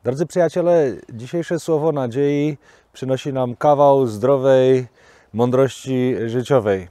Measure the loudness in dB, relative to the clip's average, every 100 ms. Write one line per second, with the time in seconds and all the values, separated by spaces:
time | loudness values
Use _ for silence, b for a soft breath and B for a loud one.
0 | -6 -4 -4 -2 -2 0 2 2 2 -4
1 | -14 -16 -8 -8 -4 -6 -2 0 0 -2
2 | -4 -2 -2 0 -2 -6 b b b -12
3 | -6 -4 -4 -4 -4 0 2 4 4 4
4 | 2 0 0 2 4 4 4 2 -2 b
5 | b b b -2 0 2 0 -2 -6 -2
6 | -2 -2 -4 -4 0 0 2 -2 -4